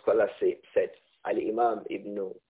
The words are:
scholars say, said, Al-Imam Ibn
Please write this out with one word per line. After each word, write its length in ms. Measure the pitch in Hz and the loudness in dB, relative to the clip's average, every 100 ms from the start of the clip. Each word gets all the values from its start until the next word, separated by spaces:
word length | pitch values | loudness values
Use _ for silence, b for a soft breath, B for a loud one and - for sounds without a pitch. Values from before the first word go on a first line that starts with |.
scholars 280 | - 110 101 - | 2 2 2 2
say, 180 | 92 - - | 0 0 -2
said, 180 | 104 90 - _ _ - | 0 0 -4 _ _ -4
Al-Imam 560 | - - 110 120 104 - | -2 0 2 2 0 -6
Ibn 400 | 98 101 101 95 87 | -8 -8 -6 -8 -10